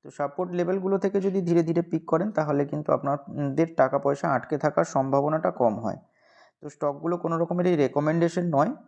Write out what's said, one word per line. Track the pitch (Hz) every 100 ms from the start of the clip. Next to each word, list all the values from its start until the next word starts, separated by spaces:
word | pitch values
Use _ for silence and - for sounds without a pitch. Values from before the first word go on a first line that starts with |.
তো | 143
সাপোর্ট | - 143 143 185
লেভেলগুলো | 175 175 190 185 196
থেকে | 196 196
যদি | 190 190
ধীরে | 175 170
ধীরে | 165 165
পিক | 170 165 165
করেন, | 160 208
তাহলে | 202 151 143
কিন্তু | 143 151 147
আপনাদের | 127 139 143 - - 143 139 165 165
টাকা | 131 139
পয়সা | 139 143 165
আটকে | 131 - 147
থাকার | 151 147
সম্ভাবনাটা | 170 139 135 135 147 160 165
কম | - 120 107
হয়। | 110 - _ _ _ _ _ _
তো | 151
স্টকগুলো | - 147 143 165 175
কোনো | 170 165
রকমেরই | 165 175 180 170
রিকমেন্ডেশন | 131 143 151 165 165 180 175
নয়। | 139 220 302